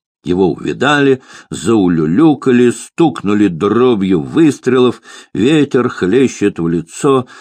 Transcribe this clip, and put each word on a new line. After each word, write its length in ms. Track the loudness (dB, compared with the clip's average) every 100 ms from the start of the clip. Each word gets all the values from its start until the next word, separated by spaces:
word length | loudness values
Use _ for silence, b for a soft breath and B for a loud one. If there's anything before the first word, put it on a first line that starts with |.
| _ _
Его 260 | -4 0 0
увидали, 720 | -2 -6 -4 0 2 2 0 B B B
заулюлюкали, 1200 | -8 -2 2 2 0 0 2 2 2 0 2 2
стукнули 760 | 0 -6 -2 -2 -2 -2 0 0
дробью 760 | 0 -2 2 2 0 0 -2
выстрелов, 800 | -2 0 0 0 0 2 0 -2 B B B
ветер 560 | -2 0 2 0 0 -2
хлещет 680 | -2 0 2 0 0 -4 -2
в 80 | -4
лицо, 640 | -4 -6 -4 0 0 -2 B